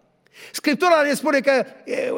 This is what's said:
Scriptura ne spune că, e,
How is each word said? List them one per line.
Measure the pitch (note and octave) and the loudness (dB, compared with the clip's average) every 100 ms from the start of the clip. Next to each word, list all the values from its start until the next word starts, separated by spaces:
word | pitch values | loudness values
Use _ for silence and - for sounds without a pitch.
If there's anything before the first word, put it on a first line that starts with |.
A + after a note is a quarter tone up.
| _ _ _ - - | _ _ _ -20 -16
Scriptura | - D4+ C#4 F4+ D#4+ C#4+ | -6 -2 0 4 4 2
ne | |
spune | C4 D4+ C#4 | 0 0 0
că, | C4 C4 - - - | 2 0 -2 -10 -10
e, | C#4 B3+ | -6 -4